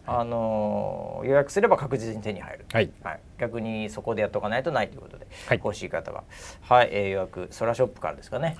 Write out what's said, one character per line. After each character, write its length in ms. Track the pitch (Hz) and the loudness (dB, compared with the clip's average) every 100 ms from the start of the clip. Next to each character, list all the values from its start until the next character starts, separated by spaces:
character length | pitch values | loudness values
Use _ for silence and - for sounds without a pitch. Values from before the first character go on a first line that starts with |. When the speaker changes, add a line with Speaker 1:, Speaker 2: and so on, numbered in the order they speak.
| - | -2
Speaker 1:
あ 160 | 120 | -2
の 1000 | 117 117 113 107 107 104 101 87 82 82 | 0 0 0 2 0 0 -2 -4 -6 -4
ー、 20 | 120 | 4
予 80 | |
約 160 | 143 143 | 4 4
す 100 | 202 | 4
れ 60 | - | 6
ば 100 | - | 4
確 220 | 139 127 | 4 -2
実 160 | 113 | -4
に 80 | 107 | -4
手 100 | 107 | -6
に 80 | 92 | -6
入 180 | - - | -10 -14
る。 60 | - | 0
Speaker 2:
は 80 | 117 | 2
い。 100 | 98 - | 2 -2
Speaker 1:
は 80 | 90 | -10
い。 60 | 78 - - | -10 -12 -6
逆 200 | 120 113 | -6 -4
に 300 | 113 110 104 | -4 -4 -4
そ 120 | 107 | -6
こ 120 | 120 | -4
で 80 | 107 | 0
や 60 | 101 | 0
っ 20 | |
と 100 | 104 | 0
か 80 | 101 | 0
な 80 | 117 | 0
い 60 | |
と 80 | 165 | 0
な 140 | 131 | 0
い 40 | 101 | -2
と 60 | |
い 40 | 131 | -6
う 20 | |
こ 80 | - | -16
と 100 | - | -18
で、 80 | - - - | -18 -14 0
Speaker 2:
は 60 | 120 | 2
い。 40 | |
Speaker 1:
欲 100 | 110 | 2
し 80 | 98 | -4
い 60 | 87 | -6
方 240 | 82 85 | -6 -6
は、 100 | - - - - - | -10 -14 -16 -16 -16
は 240 | - 123 | 6 6
い、 60 | 117 | 8
え 140 | 104 98 | 4 0
ー、 20 | |
予 100 | 95 | 0
約、 300 | 92 92 90 | -2 -6 -10
ソ 160 | - 113 | -2 0
ラ 80 | |
シ 80 | 117 | 2
ョ 40 | 127 | 0
ッ 20 | |
プ 120 | - | 0
か 100 | 80 | -6
ら 40 | |
で 80 | 76 | -6
す 80 | - | -8
か 80 | 127 | -4
ね、 160 | 160 | -4